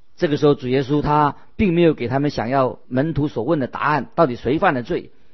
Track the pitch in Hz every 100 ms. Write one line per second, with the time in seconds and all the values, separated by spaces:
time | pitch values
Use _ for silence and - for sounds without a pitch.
0 | - - 170 143 147 143 123 127 127 147
1 | 143 147 147 135 - - 214 170 170 147
2 | 120 131 143 135 113 139 131 - - 127
3 | 156 165 147 135 113 165 123 - 127 151
4 | - - 160 117 117 156 196 135 113 165
5 | - - -